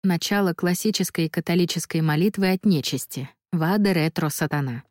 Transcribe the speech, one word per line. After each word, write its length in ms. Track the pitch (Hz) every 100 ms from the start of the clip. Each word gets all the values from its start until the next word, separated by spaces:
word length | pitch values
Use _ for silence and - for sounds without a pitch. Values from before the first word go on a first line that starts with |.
Начало 500 | 190 170 - 208 196
классической 760 | 165 175 180 214 208 185 - 165
католической 720 | - 165 175 175 170 - 165
молитвы 500 | 160 151 190 202 190
от 140 | 190 214
нечисти. 640 | 160 - 135 - - 131 _ _
«Ваде 420 | 175 160 208 202
ретро 360 | 175 156 - 156
сатана». 540 | - 151 147 135 120 -